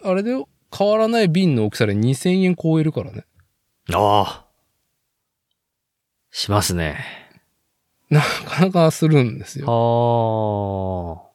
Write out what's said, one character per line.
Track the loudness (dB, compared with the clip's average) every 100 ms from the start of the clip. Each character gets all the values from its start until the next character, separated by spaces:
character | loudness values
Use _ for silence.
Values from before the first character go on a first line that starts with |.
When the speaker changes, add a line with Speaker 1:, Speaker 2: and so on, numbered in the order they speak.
Speaker 1:
あ | -4
れ | -2
だ | -2
よ。 | -6 -8 _ _ -2
変 | 0
わ | 2
ら | 2
な | 2
い | 2
瓶 | 2 2
の | 2
大 | 0
き | 0
さ | 0
で |
二 | 2 0
千 | 0 0 2
円 | 0 0
超 | 0 0
え |
る | 0
か | -4
ら | -8
ね。 | -12 -18 _ _ _ _ _ -4
Speaker 2:
あ | 2 4 4 2 -6
あ。 | _ _ _ _ _ _ _ _ _ _ _ _ _ _ _ _ _ _ _
し | -10 -2
ま | 0
す | 0
ね。 | -2 -4 -6 -14 -18 -20 _ _ _ _ _ _ _ 0
Speaker 1:
な | 0
か | 2 -4 -6 0 2
な |
か | 4 2
す | 2 4
る | 4
ん | 2 -2
で | -12
す | -8
よ。 | -2
Speaker 2:
あ |
あ。 | 2 2 2 2 2 0 0 -2 -2 -4 -4 -4 -6 -8 -12 -18